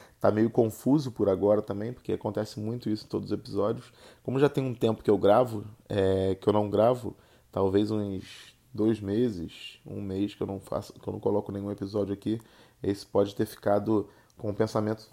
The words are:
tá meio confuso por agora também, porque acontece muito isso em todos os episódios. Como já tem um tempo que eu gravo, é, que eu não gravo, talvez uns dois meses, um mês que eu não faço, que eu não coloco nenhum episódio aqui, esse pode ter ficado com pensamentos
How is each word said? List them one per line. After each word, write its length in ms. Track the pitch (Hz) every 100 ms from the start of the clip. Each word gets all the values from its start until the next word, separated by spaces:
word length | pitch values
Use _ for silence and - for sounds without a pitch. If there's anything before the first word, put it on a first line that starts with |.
| - _
tá 120 | -
meio 180 | 104 113
confuso 600 | 127 113 - 127 151 131
por 180 | 113 98
agora 320 | 95 101 104
também, 320 | 107 101 113
porque 180 | 127 -
acontece 480 | - 110 107 110 110
muito 300 | 107 120 110
isso 160 | 107 -
em 20 |
todos 240 | 104 98
os 60 | 104
episódios. 560 | - 101 101 120 - - - -
Como 160 | - 127
já 100 | 143
tem 140 | 143
um 100 | 131
tempo 300 | 120 113 107
que 80 | -
eu 60 | 98
gravo, 460 | 98 107 127 107 104 - -
é, 480 | 104 95 95 95 95
que 140 | -
eu 40 |
não 160 | 104 104
gravo, 460 | 104 113 123 101 - _ _ _
talvez 400 | 92 95 98 107
uns 640 | 107 101 95 - - - _ _
dois 260 | 104 107 110
meses, 800 | 98 104 123 92 80 - - - -
um 160 | 101
mês 340 | 98 95 104 -
que 60 |
eu 60 | 98
não 120 | 98
faço, 340 | - - -
que 140 | - -
eu 60 |
não 60 | 101
coloco 320 | 113 104 -
nenhum 200 | 101 101
episódio 420 | 101 98 107 98
aqui, 260 | 101 107 113 - - - _
esse 240 | 95 101 -
pode 300 | - 101 -
ter 100 | 107
ficado 640 | - 104 101 101 107 101 - _ -
com 160 | 110
pensamentos 560 | 98 110 110 107 110 -